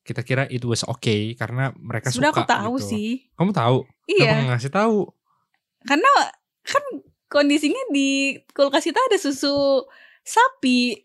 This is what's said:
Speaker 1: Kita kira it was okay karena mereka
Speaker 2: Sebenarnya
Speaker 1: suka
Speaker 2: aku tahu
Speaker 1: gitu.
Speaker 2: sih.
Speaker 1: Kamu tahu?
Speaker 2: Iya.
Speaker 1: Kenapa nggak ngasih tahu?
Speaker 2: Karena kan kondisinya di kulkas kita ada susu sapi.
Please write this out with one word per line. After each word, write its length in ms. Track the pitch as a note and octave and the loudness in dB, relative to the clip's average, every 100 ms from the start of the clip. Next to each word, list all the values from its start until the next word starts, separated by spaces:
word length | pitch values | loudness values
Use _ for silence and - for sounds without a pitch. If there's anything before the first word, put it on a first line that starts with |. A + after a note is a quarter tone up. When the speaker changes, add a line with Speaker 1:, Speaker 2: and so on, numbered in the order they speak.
Speaker 1:
Kita 200 | - A#2+ | -10 -10
kira 220 | - C3 C3+ | -2 -2 -2
it 140 | B2 | -4
was 200 | A#2+ A2+ | -4 -4
okay 500 | - B2 - G#2+ G#2+ | -4 -4 0 0 -2
karena 340 | A#2 A2 B2 C3+ | -6 -6 -4 -6
mereka 340 | - - A2+ B2+ | -6 -8 -6 -4
Speaker 2:
Sebenarnya 240 | E3+ C#4+ | 0 0
Speaker 1:
suka 80 | D4+ | 0
Speaker 2:
aku 60 | - | 0
tahu 220 | A#3+ G#3 | 0 0
Speaker 1:
gitu. 140 | B3+ G3+ | -6 -6
Speaker 2:
sih. 200 | G#3+ G#3+ B3+ _ | -6 -4 -8 _
Speaker 1:
Kamu 160 | - F#3 | -4 -2
tahu? 260 | F#3+ A#2+ B2+ - _ - | 2 2 2 -2 _ -2
Speaker 2:
Iya. 180 | G4 A#3 | 2 4
Speaker 1:
Kenapa 140 | A3 | 2
nggak 100 | C3 | 0
ngasih 180 | B2 C#3 | -2 -2
tahu? 260 | F#3+ A3 G#3+ - _ _ _ _ _ _ _ | 0 2 0 -2 _ _ _ _ _ _ _
Speaker 2:
Karena 260 | A3+ C#4+ B4+ C5+ - - _ _ | -2 2 4 4 2 -6 _ _
kan 200 | - C#5+ C#5+ F#4 _ _ _ | -4 -4 -2 -12 _ _ _
kondisinya 560 | D4 C#4+ C#4+ D4 A4+ C5 | 2 4 2 2 -2 -2
di 200 | C#4 C#4 C#4 C#4 - _ | 0 0 0 -2 -4 _
kulkas 320 | - C#4 C#4+ | 0 2 2
kita 140 | E4+ G4+ | 0 0
ada 200 | B4+ G4+ | 2 0
susu 680 | C#4 C4+ C#4+ C#4+ C#4 C4+ - - - _ | 0 -2 -2 0 2 0 -2 -20 -20 _
sapi. 760 | - - B4+ - B3+ B3 B3 A3 | -4 2 2 2 0 2 0 -4